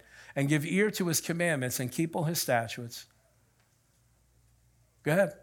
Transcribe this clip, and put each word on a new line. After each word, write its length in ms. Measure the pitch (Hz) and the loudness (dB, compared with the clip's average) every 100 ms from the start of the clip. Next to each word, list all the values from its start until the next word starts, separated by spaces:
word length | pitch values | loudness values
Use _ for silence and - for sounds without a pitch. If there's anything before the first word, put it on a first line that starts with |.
| - - - 143 | -18 -20 -8 -2
and 120 | 139 | 2
give 180 | 156 139 | 2 2
ear 260 | 185 214 | 2 2
to 160 | 202 175 | 0 0
his 140 | 156 | 0
commandments 580 | - 165 175 143 127 - | -2 0 0 0 -2 -2
and 120 | 123 | -2
keep 240 | - 165 185 | -2 -2 0
all 80 | |
his 180 | 156 165 | -2 0
statutes." 640 | - 120 113 - 117 - - _ _ _ _ _ _ _ _ _ _ _ _ _ _ _ _ _ _ _ | 2 0 0 -8 -12 -14 -18 _ _ _ _ _ _ _ _ _ _ _ _ _ _ _ _ _ _ _
Go 80 | 151 | 2
ahead. 220 | 175 180 - | 4 2 0